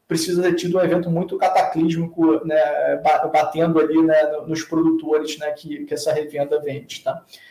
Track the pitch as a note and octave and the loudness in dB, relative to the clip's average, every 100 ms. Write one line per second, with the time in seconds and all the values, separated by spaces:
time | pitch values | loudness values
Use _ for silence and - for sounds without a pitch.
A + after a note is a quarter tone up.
0 | - D#3+ E3+ F3 F3+ E3 F3 F#3 E3 F3 | -6 -4 -2 0 2 0 0 0 2 0
1 | E3+ E3 F#3+ - - F#3 - D#3+ E3+ E3 | 0 -2 -2 0 2 2 0 0 0 0
2 | E3+ E3+ D#3+ D#3 D#3 D#3 D3 D3 C#3+ C#3+ | -4 2 2 2 0 0 2 0 0 0
3 | D3+ D3 D#3+ D#3 D#3 D#3 E3+ D#3+ D3+ D#3+ | 2 2 2 2 0 0 2 2 2 4
4 | D#3+ D#3 D3+ D3+ D#3+ D#3+ - E3 E3 D#3+ | 4 4 2 -2 -6 -8 -4 0 2 0
5 | D3+ D3+ D3+ D3+ D3+ D3 D#3+ C#3+ D3 D3 | 0 -2 -2 -6 -6 -8 -10 -12 -8 -6
6 | D#3 D3 D3 C#3+ C#3 D3 C#3+ - - - | -2 -2 -4 -6 -2 -2 -4 -10 -12 -10
7 | E3 E3 _ - - | -8 -8 _ -20 -20